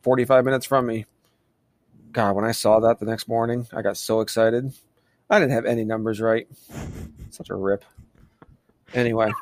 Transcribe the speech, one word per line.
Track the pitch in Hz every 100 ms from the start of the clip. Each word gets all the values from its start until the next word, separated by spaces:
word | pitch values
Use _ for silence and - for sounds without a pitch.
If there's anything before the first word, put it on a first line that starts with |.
forty-five | 123 127 120 131
minutes | 127 131 -
from | 135 123
me. | 113 101 _ _ _ _ _ _ _ _ _ -
God, | 120 104 98
when |
I | 113
saw | 117 107 110
that | 113 113
the | 107
next | 113 -
morning, | 117 117 120 120
I | -
got | 107 107
so | - 113
excited. | 110 113 113 117 131 - _ _ _ _ -
I | 208
didn't | 143
have | 117
any | 117 117
numbers | 110 110 110 104
right. | 113 113 - - - - - - - - -
Such | - -
a |
rip. | 98 98 101 - - - _ _ _ - _ _ _ _
Anyway, | 123 120 113 110 110